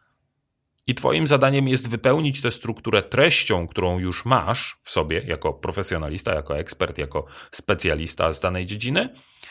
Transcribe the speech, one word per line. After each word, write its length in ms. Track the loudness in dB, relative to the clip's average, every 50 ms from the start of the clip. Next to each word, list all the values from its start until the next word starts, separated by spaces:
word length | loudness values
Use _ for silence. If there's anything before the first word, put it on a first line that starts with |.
| _ _ _ _ _ _ _ _ _ _ _ _ _ _ _ _ _ -4
i 60 | -4
twoim 320 | 0 0 0 2 2 4
zadaniem 400 | 4 4 4 4 4 4 2 2
jest 220 | 2 2 0 0 -2
wypełnić 520 | -2 2 2 4 4 4 2 0 -2 -2
tę 100 | -2 -2
strukturę 520 | -2 -2 -4 -6 -8 -6 -2 2 2 2 2
treścią, 640 | 2 2 4 4 6 6 4 4 4 2 0 0
którą 320 | -2 -2 0 0 0 0 0
już 260 | -2 -2 -2 -2 0
masz 520 | 2 2 2 2 2 0 0 0 -2 -6 _
w 100 | -6 -2
sobie 320 | 0 0 0 0 -2 -4 -2
jako 300 | -4 -4 -4 -4 -4 -4
profesjonalista, 800 | -4 -6 -6 -4 -4 -2 -2 -2 -2 -2 -4 -6 -4 -4 -2 -2
jako 240 | -2 -4 -4 -4
ekspert, 400 | -4 -4 -6 -4 -4 -4 -4 -4
jako 280 | -6 -8 -6 -6 -6 -8 -8 -12 -20 -12 -8
specjalista 800 | -8 -4 -2 -2 -2 0 0 0 0 0 -2 -4 -2 -2 -2 -2 0
z 60 | -2
danej 260 | -2 -2 -2 -4 -4
dziedziny, 440 | -6 -6 -6 -4 -2 -2 -2 -2 -4 -8 -18 _ _ -20 -20 -20